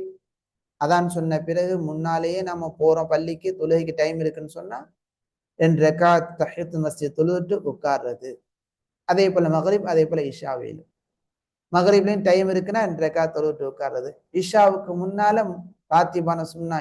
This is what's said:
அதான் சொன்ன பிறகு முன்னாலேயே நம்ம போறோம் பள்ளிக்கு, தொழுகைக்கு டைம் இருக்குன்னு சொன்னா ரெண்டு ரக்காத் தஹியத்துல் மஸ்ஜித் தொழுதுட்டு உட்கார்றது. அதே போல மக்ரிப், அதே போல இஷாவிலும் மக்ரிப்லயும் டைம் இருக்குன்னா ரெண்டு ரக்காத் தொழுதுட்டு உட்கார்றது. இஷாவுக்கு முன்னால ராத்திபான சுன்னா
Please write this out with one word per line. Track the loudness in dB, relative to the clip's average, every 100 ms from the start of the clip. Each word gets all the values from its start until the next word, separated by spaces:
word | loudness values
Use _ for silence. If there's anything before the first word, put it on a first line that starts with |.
| -8 -16 _ _ _ _ _ -4
அதான் | 0 2 2
சொன்ன | -2 -2 -2
பிறகு | -2 -2 -2 -2
முன்னாலேயே | -4 -6 -4 -2 -2 -4
நம்ம | -6 -6 -8 0
போறோம் | 2 4 2
பள்ளிக்கு, | 0 -2 -6 -6
தொழுகைக்கு | -4 0 0 0 -2
டைம் | -2 -2
இருக்குன்னு | -4 -6 -12 -14
சொன்னா | -14 -14 -16 _ _ _ _ _ _ 0
ரெண்டு | 2 4
ரக்காத் | 4 4 4 4 2 -4
தஹியத்துல் | -4 -4 -6 -4
மஸ்ஜித் | -4 -4 -4 0
தொழுதுட்டு | 0 0 -2 -4 -4
உட்கார்றது. | -4 -2 -2 -4 -10 -12 -18 _ _ _ _ _ _ 0
அதே | 2 4
போல | 2 2
மக்ரிப், | 2 2 0 2
அதே | 2 2
போல | 0
இஷாவிலும் | -4 -8 -8 -8 -10 -14 -20 _ _ _ _ _ _ _ _
மக்ரிப்லயும் | 2 4 4 4 2 4
டைம் | 4 4
இருக்குன்னா | 0 -2 -2
ரெண்டு | -2 0
ரக்காத் | 0 0 0
தொழுதுட்டு | 0 -2 -2 -8
உட்கார்றது. | -6 -6 -6 -8 -12 _ -4
இஷாவுக்கு | 2 4 6 4 -4 -6
முன்னால | -4 0 2 2 0 -6 -14 _ 0
ராத்திபான | 2 2 0 -2 -2 -6
சுன்னா | -8 -6 -6